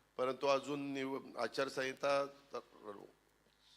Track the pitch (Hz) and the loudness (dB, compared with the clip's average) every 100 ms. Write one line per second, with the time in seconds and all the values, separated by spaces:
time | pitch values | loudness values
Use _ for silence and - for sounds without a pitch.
0 | _ - 127 127 143 135 135 143 143 139 | _ -2 0 2 4 4 2 -4 -2 -2
1 | 135 135 - - 117 - 135 143 131 123 | -2 -4 -6 -2 0 0 0 0 -2 0
2 | 143 139 139 139 - 120 - - 107 98 | 2 4 2 -6 -10 -10 -10 -14 -14 -12
3 | 95 - _ _ _ _ - | -16 -20 _ _ _ _ -20